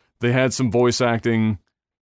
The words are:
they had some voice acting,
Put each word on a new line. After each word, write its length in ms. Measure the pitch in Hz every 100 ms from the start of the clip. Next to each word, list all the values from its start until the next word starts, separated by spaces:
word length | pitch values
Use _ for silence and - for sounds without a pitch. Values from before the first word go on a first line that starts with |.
| _ _
they 140 | 120
had 200 | 127 131
some 160 | - 127
voice 320 | 120 123 117
acting, 580 | 123 117 120 113 110 101 _ _ _ _